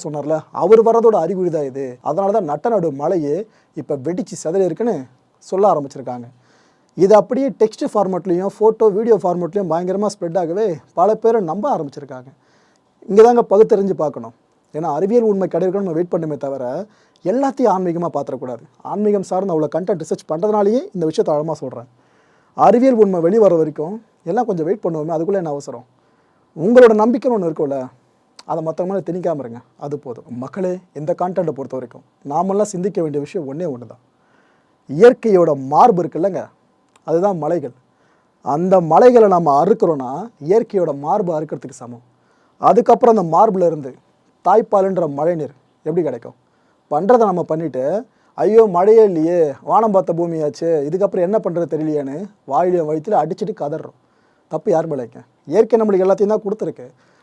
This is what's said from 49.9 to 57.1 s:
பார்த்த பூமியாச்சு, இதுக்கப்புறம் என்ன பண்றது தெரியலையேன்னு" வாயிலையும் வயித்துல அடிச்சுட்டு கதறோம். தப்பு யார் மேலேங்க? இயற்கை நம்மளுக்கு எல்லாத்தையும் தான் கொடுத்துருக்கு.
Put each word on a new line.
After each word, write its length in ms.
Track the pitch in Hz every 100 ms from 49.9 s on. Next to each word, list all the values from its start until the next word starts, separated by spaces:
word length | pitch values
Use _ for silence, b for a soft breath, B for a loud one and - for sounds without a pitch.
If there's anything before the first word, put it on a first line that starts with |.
பார்த்த 220 | 190 185
பூமியாச்சு, 500 | 170 170 160 151 143
இதுக்கப்புறம் 560 | 170 160 143 180 196 190
என்ன 180 | 175 214
பண்றது 280 | 196 170 165
தெரியலையேன்னு" 600 | 156 156 151 135 143 208 _ -
வாயிலையும் 440 | 139 180 180 151
வயித்துல 220 | 156 151
அடிச்சுட்டு 420 | 202 156 - 208 -
கதறோம். 340 | 147 156 127 _ _ _ _ _ _
தப்பு 240 | - -
யார் 180 | 165 165
மேலேங்க? 360 | 143 117 131 - _ -
இயற்கை 360 | 175 233 226
நம்மளுக்கு 240 | 214 190 185
எல்லாத்தையும் 200 | 190 208
தான் 160 | 214
கொடுத்துருக்கு. 500 | 208 214 170 143 123 _ _